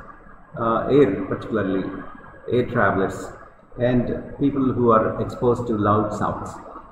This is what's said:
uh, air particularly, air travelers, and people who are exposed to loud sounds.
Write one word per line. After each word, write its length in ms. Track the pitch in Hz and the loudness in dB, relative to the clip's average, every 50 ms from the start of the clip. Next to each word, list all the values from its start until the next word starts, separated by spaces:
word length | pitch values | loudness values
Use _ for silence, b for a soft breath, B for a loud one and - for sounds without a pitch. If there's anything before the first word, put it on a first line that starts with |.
| - - - - - - - - - - - - | -16 -18 -20 -20 -20 -20 -20 -20 -20 -16 -10 -4
uh, 280 | 117 113 113 110 - - | -2 0 0 0 0 4
air 380 | 127 147 139 98 98 98 98 | 6 6 6 6 4 0 -4
particularly, 580 | - 113 - - - 110 104 95 95 95 95 92 - - - - - - - - - - - - - | -4 -6 -6 -6 -4 -2 -2 0 0 -2 -2 -2 -4 -8 -10 -12 -14 -16 -18 -18 -20 -20 -16 -6 -2
air 140 | - 123 117 | 0 0 0
travelers, 600 | - - 120 104 98 98 98 95 92 - - - - - - - - - - - - - 120 | 0 0 2 2 2 2 2 0 -2 -2 -6 -10 -12 -14 -16 -20 -20 -20 -20 -20 -18 -6 -2
and 580 | 120 123 127 123 117 - - - - - - - | 0 2 2 2 2 0 -2 -6 -8 -10 -4 -2
people 340 | 143 139 135 135 131 127 117 | 0 0 0 2 0 0 2
who 180 | 120 120 117 | 2 4 6
are 300 | 110 110 110 113 - - | 6 6 4 2 -2 -4
exposed 460 | 110 - - - 131 120 117 117 120 - | -6 -6 -4 0 2 2 2 2 0 -2
to 100 | 110 101 | -2 0
loud 360 | 101 104 104 107 104 - - | 2 2 4 2 2 0 -2
sounds. 360 | - - - - - - - - - - - - - - - | -4 -4 -4 -4 -6 -8 -10 -12 -14 -16 -18 -18 -18 -20 -20